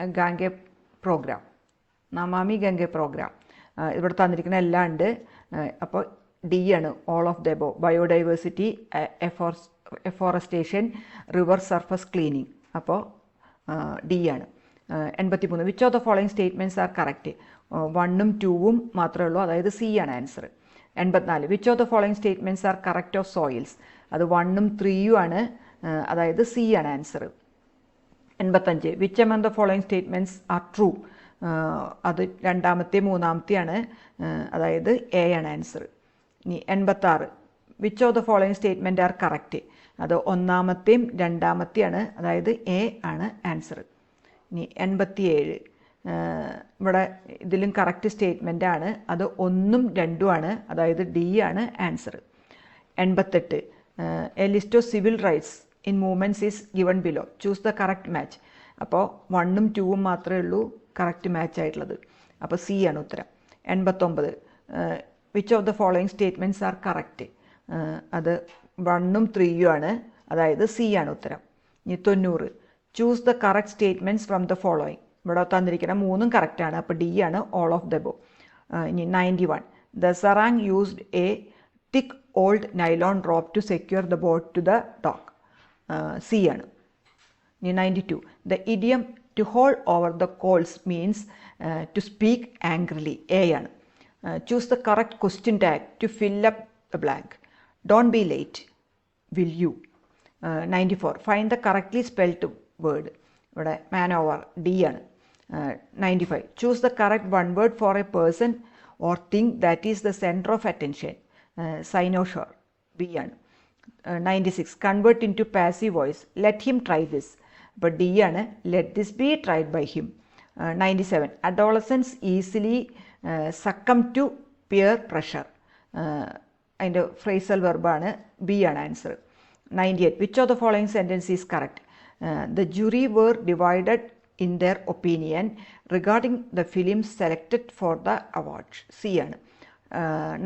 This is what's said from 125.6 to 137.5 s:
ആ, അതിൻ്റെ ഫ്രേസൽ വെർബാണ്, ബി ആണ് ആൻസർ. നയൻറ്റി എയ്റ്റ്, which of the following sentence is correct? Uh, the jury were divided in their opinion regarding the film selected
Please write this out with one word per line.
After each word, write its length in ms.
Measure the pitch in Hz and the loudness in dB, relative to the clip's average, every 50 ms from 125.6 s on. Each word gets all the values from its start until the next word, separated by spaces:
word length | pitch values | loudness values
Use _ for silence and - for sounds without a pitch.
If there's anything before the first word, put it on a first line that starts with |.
| _ _ _ _ _ _ - - | _ _ _ _ _ _ -8 -6
ആ, 20 | 165 156 147 147 117 - - - - _ _ _ _ _ _ - | -6 -4 -4 -4 -6 -8 -10 -16 -20 _ _ _ _ _ _ -6
അതിൻ്റെ 200 | 190 185 170 180 175 - - - | -4 0 0 0 0 0 -4 -8
ഫ്രേസൽ 380 | - 214 190 190 185 - 202 190 180 | -4 -2 -2 -2 0 0 0 2 2
വെർബാണ്, 440 | 175 170 165 165 170 160 151 170 208 - - - - _ _ 196 170 | 2 0 2 0 0 0 0 -2 -4 -6 -8 -12 -20 _ _ -4 0
ബി 80 | 202 202 190 165 | 2 4 4 2
ആണ് 100 | 143 147 147 | 2 -2 -6
ആൻസർ. 280 | 156 156 - - - - - _ _ _ _ _ _ _ _ _ _ 180 185 | -8 -10 -10 -10 -12 -12 -12 _ _ _ _ _ _ _ _ _ _ -2 0
നയൻറ്റി 240 | 185 185 190 175 180 160 | 0 0 2 4 4 4
എയ്റ്റ്, 120 | - - 202 | 4 2 -2
which 140 | 202 - 262 | 0 2 2
of 60 | 254 247 | 2 4
the 80 | 240 240 233 | 2 2 2
following 260 | 226 208 208 214 208 214 214 | 2 2 2 0 0 0 -2
sentence 300 | 180 175 185 180 175 - 180 | 0 0 -2 -4 -2 -2 -4
is 80 | 180 - - 175 | -4 -2 -4 -4
correct? 240 | 156 135 135 - - - _ _ - - - _ _ 160 | -4 -4 -6 -10 -16 -20 _ _ -20 -20 -20 _ _ -6
Uh, 180 | 165 151 151 143 - 156 185 | -4 -4 -4 -4 -4 -2 -2
the 80 | 185 160 170 | -2 0 0
jury 300 | 196 220 220 226 247 262 247 208 | 0 0 2 2 2 2 2 4
were 180 | 220 220 226 233 226 - 170 | 4 6 6 4 2 0 0
divided 520 | 175 165 180 175 175 185 185 208 233 226 233 - - _ _ _ _ _ 185 | 2 2 4 2 2 2 2 2 0 0 0 -8 -18 _ _ _ _ _ -2
in 80 | 175 175 170 180 | -2 0 0 0
their 140 | 180 190 185 190 - 170 | 0 0 -2 -4 -8 -8
opinion 520 | - - 175 165 160 160 156 156 170 202 220 220 - - - - - _ - 185 | -2 0 0 0 0 0 -2 -2 -2 -2 -4 -6 -10 -18 -20 -20 -20 _ -2 -2
regarding 400 | 185 180 196 214 233 240 247 247 240 240 - - 180 | 0 2 2 2 2 2 0 -2 -4 -6 -6 -4 -4
the 80 | 170 - - | -4 -2 -2
film 260 | 185 180 180 208 214 214 214 - - | 0 0 2 0 0 -2 -4 -4 -2
selected 460 | 190 165 160 165 - - | -2 -2 -2 -4 -4 -4